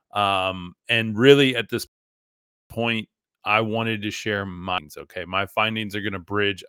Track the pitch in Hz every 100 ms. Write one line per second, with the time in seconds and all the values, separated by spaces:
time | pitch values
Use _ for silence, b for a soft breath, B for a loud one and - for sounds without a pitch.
0 | _ 104 101 95 95 92 90 - - 117
1 | 113 104 131 143 135 120 104 117 - _
2 | _ _ _ _ _ _ _ 113 117 113
3 | 104 _ _ _ 98 107 113 110 113 110
4 | 104 - 110 101 98 87 92 90 76 -
5 | 76 92 87 95 98 110 110 110 107 104
6 | 101 95 85 104 101 95